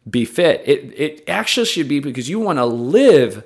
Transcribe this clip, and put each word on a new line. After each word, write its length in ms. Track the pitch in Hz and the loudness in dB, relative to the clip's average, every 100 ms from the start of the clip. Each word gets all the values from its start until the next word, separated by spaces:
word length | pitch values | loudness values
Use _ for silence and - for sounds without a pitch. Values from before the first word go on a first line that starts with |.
| 110 | -6
be 160 | 120 113 | -4 -2
fit. 380 | - 170 - - | 0 2 2 0
It, 340 | 143 131 - | 0 -2 -6
it 300 | 151 - - | -6 -6 -6
actually 380 | 185 220 - 226 | -4 -2 -2 -2
should 200 | 170 139 | -2 -4
be 120 | 143 | -4
because 280 | 139 123 123 | -4 -8 -6
you 120 | 208 | -4
wanna 260 | 208 147 120 | -2 0 0
live 800 | 117 123 208 277 156 117 101 | -2 0 4 6 6 4 -2